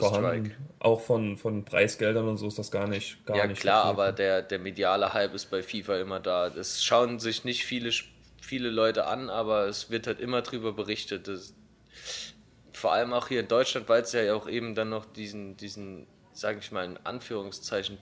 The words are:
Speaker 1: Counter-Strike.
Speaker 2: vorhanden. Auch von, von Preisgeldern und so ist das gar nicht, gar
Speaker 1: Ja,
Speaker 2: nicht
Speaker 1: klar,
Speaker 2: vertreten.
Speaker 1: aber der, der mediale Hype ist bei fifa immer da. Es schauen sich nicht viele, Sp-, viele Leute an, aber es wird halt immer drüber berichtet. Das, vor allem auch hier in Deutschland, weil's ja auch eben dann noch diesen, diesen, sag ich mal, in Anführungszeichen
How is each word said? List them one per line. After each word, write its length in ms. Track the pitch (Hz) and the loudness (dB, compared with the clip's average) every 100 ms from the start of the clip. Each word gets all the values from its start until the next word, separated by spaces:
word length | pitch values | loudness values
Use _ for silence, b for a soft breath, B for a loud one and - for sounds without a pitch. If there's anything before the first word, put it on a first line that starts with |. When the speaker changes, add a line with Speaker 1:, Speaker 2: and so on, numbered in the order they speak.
Speaker 1:
Counter-Strike. 200 | 101 101 | 4 4
Speaker 2:
vorhanden. 320 | 95 85 107 117 139 - | 2 0 -4 -8 -14 0
Auch 220 | 113 113 | 4 4
von, 360 | - 120 107 101 | 4 2 2 -2
von 280 | 113 104 | -4 -4
Preisgeldern 640 | 95 - 104 - 107 110 110 | 0 4 4 4 2 2 2
und 80 | 107 | -2
so 80 | 104 | -4
ist 120 | 107 | -6
das 120 | 101 | -4
gar 160 | 101 101 | -2 -2
nicht, 380 | 98 - - - | -2 -6 -10 -2
gar 100 | 104 | 2
Speaker 1:
Ja, 100 | 104 | 2
Speaker 2:
nicht 140 | 98 | 2
Speaker 1:
klar, 240 | 98 107 | 4 6
Speaker 2:
vertreten. 160 | 90 101 | 6 4
Speaker 1:
aber 120 | 98 | 2
der, 300 | 95 98 95 | 2 2 2
der 160 | - 98 | 0 -4
mediale 540 | 92 92 92 98 98 | -4 0 2 4 2
Hype 220 | 110 101 | 2 0
ist 160 | 95 - | -2 -4
bei 120 | 95 | -4
fifa 340 | 92 107 95 95 | -4 -6 -2 -2
immer 220 | 95 95 | -2 -4
da. 260 | 92 90 87 | 0 0 0
Es 340 | 80 92 - | -2 -6 -2
schauen 340 | - 117 123 120 | 4 6 6 2
sich 260 | 113 113 | -4 -4
nicht 200 | 123 120 - | -2 -4 -2
viele, 220 | 123 117 | -2 -2
Sp-, 160 | 117 - - - - | -2 -4 -14 -20 -20
viele 300 | - 131 123 | -8 -4 0
Leute 360 | 110 110 107 71 | 4 4 4 0
an, 220 | 117 127 | -2 -4
aber 360 | 104 110 107 101 | -2 2 2 2
es 240 | 104 - | -2 -4
wird 160 | 113 107 | -4 -4
halt 140 | 110 | -4
immer 200 | 123 123 | 0 -2
drüber 300 | 117 123 110 | -2 -4 -4
berichtet. 560 | 104 101 107 - 98 87 | -4 -4 -4 -4 -8 -6
Das, 240 | 95 92 - - _ _ B B B B B - - - | -10 -10 -20 -20 _ _ B B B B B -20 -20 -20
vor 200 | - 107 | -4 2
allem 200 | 92 120 | 2 2
auch 160 | 120 120 | 0 0
hier 120 | 127 | -2
in 80 | 101 | 2
Deutschland, 400 | 117 131 131 110 | 4 4 0 4
weil's 240 | 113 120 | 4 4
ja 220 | 123 104 | 2 2
auch 140 | 107 95 | 2 0
eben 260 | 113 117 | -4 -2
dann 140 | 107 110 | -2 -2
noch 160 | 110 | -4
diesen, 520 | 107 - 104 104 98 95 | -8 -12 -10 -10 -12 -12
diesen, 480 | 104 104 98 90 - _ - | -14 -12 -12 -14 -18 _ -20
sag 240 | - 107 104 | -6 -4 -4
ich 140 | - | -6
mal, 140 | 104 90 | -6 -6
in 100 | 90 | -6
Anführungszeichen 920 | - 123 - 110 98 98 - 104 98 101 | -8 -8 -6 -6 -6 -8 -4 -4 -4 -8